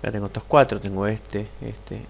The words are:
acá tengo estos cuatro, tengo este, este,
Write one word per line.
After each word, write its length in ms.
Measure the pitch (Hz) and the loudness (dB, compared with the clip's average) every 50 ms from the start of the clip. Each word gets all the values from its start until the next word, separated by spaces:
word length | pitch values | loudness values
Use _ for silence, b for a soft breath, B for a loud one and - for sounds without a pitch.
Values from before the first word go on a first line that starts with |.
acá 120 | - 107 107 | -4 -4 -4
tengo 140 | 104 101 | -2 -4
estos 180 | 98 - 113 - | -4 -6 -6 -4
cuatro, 360 | - - 147 135 - 107 - | 4 8 8 8 8 4 -4
tengo 260 | - 101 95 95 98 | -4 -4 -2 0 0
este, 400 | 104 110 110 - - - 101 107 107 - - | 0 0 -2 -4 -6 -6 -6 -6 -6 -10 -10
este, 460 | - 107 107 - - - 98 104 110 | -10 -10 -10 -10 -10 -10 -10 -10 -10